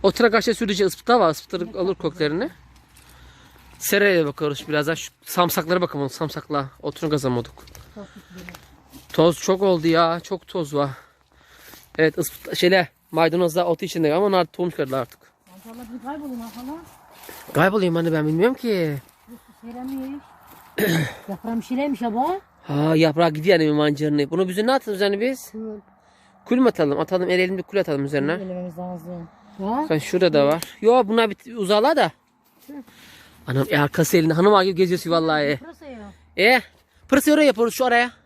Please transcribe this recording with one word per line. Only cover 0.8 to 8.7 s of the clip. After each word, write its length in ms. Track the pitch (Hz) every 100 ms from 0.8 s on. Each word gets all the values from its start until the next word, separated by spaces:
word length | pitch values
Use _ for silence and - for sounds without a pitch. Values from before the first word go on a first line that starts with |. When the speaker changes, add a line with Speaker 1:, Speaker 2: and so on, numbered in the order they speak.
| 190
Speaker 1:
ıspıta 280 | - - 240
var. 100 | 170
Ispıtır 300 | 147 - 185 180
Speaker 2:
Evet, 100 | 170
Speaker 1:
alır 180 | 185
Speaker 2:
çok 20 | 180
güzel. 140 | 160
Speaker 1:
koklarını. 400 | 170 151 160 285 - _ _ _ - - - - - - - - -
Seraya 480 | - 202 202 175 147
bakarız 380 | - 151 139 -
birazdan. 260 | 147 147
Şu 160 | 160 - _
samsaklara 560 | - - 175 - 160 180
bakalım 300 | 175 147 139
samsakla. 580 | - 156 156 - 147 135 -
Oturun 280 | 147 - 160
kazamadık. 420 | 147 135 123 113 - - - -
Speaker 2:
Çok 120 | - 196
güzel. 320 | - - 180 175 - -